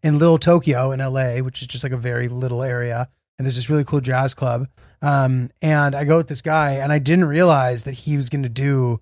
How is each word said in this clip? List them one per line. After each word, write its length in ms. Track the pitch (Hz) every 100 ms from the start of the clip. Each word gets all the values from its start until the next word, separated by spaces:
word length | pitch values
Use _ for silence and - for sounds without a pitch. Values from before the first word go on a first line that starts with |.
in 160 | 156 147
Little 200 | 165 165
Tokyo 520 | - 170 160 123 131
in 80 | 135
L 180 | 135 131
A, 220 | 131 120
which 220 | 127 -
is 40 | 127
just, 140 | 123
like, 80 | 139
a 40 | 127
very 300 | 120 120 120
little 340 | 123 127 120
area. 460 | 131 123 120 117 123 _ _ _
And 80 | 131
there's 100 | 123
this 140 | 120
really 140 | 151
cool 160 | 139 147
jazz 340 | 127 127 135
club. 340 | - 131 120 131 _ - _
Um, 500 | 143 139 131 131 123 _
and 320 | 156 151 143
I 100 | 139
go 140 | 147 160
with 100 | 165
this 140 | 135
guy, 300 | - 156 147
and 200 | 139 139
I 60 | 147
didn't 260 | 135 170 170
realize 580 | 147 180 147 127 123
that 80 | 123
he 240 | 131 - 147
was 120 | 127
gonna 200 | 147 131
do 500 | 117 139 139 123 113